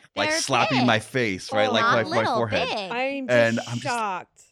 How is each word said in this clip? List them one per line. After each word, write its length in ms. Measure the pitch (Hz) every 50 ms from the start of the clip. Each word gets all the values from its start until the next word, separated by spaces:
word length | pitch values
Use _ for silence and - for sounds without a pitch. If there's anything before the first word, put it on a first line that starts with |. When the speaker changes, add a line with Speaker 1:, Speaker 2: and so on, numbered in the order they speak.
| - _ -
Speaker 1:
like, 140 | - 302 311
Speaker 2:
They're 100 | 311 330
Speaker 1:
slapping 380 | - - 131 120 - - - -
Speaker 2:
big. 80 | 127
Speaker 1:
my 120 | 123 110 107
face, 520 | - - - 131 120 104 92 90 - -
right? 180 | - 104 107 107
Speaker 3:
Oh. 20 |
Speaker 1:
Like, 100 | 110 220
Speaker 2:
Not 140 | - 240 -
Speaker 1:
like, 120 | - -
my 100 | - -
Speaker 2:
little, 180 | - - - 247
Speaker 1:
forehead. 320 | - - - - - 508
Speaker 2:
big. 240 | 508 359 214 381 180
Speaker 3:
I'm 360 | 233 247 262 269 277 277 262
just 120 | 247 123 120
Speaker 1:
And 200 | 117 113 113 -
I'm 120 | - 120 120 117
just 40 | -
Speaker 3:
shocked. 600 | 269 240 233 220 202 185 170 - - _ _ _ _